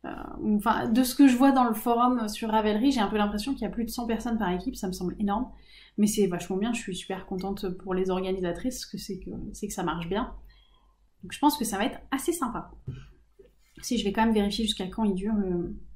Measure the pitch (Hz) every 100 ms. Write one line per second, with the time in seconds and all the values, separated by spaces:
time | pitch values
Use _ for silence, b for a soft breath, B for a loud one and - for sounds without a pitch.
0 | - - - - 214 208 226 - 247 226
1 | 254 - 277 240 277 262 240 214 247 233
2 | 247 247 214 - 226 220 214 208 269 254
3 | 196 214 208 208 240 269 202 214 233 -
4 | 233 220 240 220 190 180 220 - 190 180
5 | 180 - 202 208 - B B B B -
6 | 208 - 190 175 - 190 226 240 - 180
7 | - 185 - 190 190 196 190 180 196 185
8 | 185 185 185 190 180 170 254 - - -
9 | - 185 180 - 208 - 202 202 180 165
10 | 170 196 240 - b b b b b b
11 | _ _ 180 - 294 294 214 196 214 -
12 | - 277 - 339 247 196 - - - 131
13 | B B _ _ - _ _ - - 233
14 | 202 220 226 214 202 220 220 - 185 -
15 | 214 185 202 214 185 175 - - -